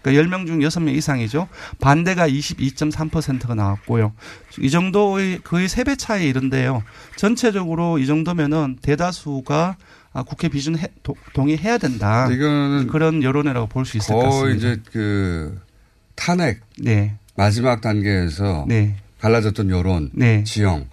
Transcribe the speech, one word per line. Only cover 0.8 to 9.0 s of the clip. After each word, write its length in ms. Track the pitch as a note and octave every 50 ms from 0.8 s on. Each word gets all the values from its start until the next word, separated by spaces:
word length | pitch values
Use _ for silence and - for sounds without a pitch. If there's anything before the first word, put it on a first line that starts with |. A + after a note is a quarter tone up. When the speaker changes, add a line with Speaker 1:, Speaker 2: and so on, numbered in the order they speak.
Speaker 1:
명 120 | E3 D3 C3
이상이죠. 540 | D3+ D3+ - C#3 B2+ A#2 G#2+ A#2 D3+ F#3 - - - - - - -
반대가 460 | - C3+ C#3+ D#3+ E3+ F3+ F#3+ F3 E3+ D#3
이십이점삼 840 | C3 C#3+ C#3+ - E3+ - B2+ C3+ - - D#3 D3+ D3+ - D#3 D#3
퍼센트가 460 | D#3+ D#3+ D3 - C3 B2+ B2 A#2+ A#2+
나왔고요. 580 | G#2+ G2+ G2 G2+ G#2 - - A#2 A#2 G#2+ G#2+ G#2+ - - - - - - - - -
이 100 | - C3+
정도의 720 | C#3 E3+ F3+ F#3+ F3 G3+ G#3 G3+ G3 G3 G3 F#3+ F#3 - -
거의 240 | - E3 F3 F#3 F#3
세 160 | - A3 B3
배 120 | C#4+ C#4
차이 320 | C4+ - - A3 G3 F3 C#3
이런데요. 540 | B2+ C3 C3 C3 C3+ C3 B2+ C3 C3+ A#2 G#2+ - - - - - -
전체적으로 840 | - - G#3 A#3 A#3 B3 A#3 G3 G3 F#3 E3 E3 D#3+ E3+ E3+ E3 D3+
이 80 | C3
정도면은 720 | C3+ D3+ D#3+ D#3+ E3+ F3 E3+ D3+ C#3+ D3+ D#3+ D3+ C3+ B2+ - -
대다수가, 960 | C#3 D3 D3